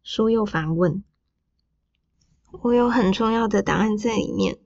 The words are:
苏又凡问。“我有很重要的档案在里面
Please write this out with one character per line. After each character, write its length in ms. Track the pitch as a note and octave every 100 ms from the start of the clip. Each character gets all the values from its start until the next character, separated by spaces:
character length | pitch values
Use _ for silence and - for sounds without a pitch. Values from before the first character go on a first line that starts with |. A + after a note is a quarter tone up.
苏 280 | - - A3
又 160 | A3+ G#3
凡 320 | E3 D#3 E3
问。 260 | F3+ F#3+ - _ _ _ _ _ _ _ _ _ _ _ _ _ _ -
“我 120 | A#3+
有 160 | A#3+ A#3+
很 220 | A#3+ F#3+
重 220 | G3 A3+
要 160 | A3+ A3
的 120 | G#3
档 160 | G3 -
案 200 | G#3+ G#3+
在 180 | A#3 A3
里 160 | -
面 280 | - F#2 -